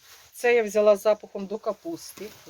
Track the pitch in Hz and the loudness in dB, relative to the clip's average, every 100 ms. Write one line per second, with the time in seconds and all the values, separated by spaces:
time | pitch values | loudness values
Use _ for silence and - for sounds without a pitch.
0 | _ - _ - 240 240 214 214 208 202 | _ -20 _ -4 2 2 2 4 4 4
1 | 214 208 208 202 190 214 220 202 330 330 | 2 -2 -4 -12 -10 -8 -8 -8 -10 -12
2 | - - 208 - | -14 -18 -18 -18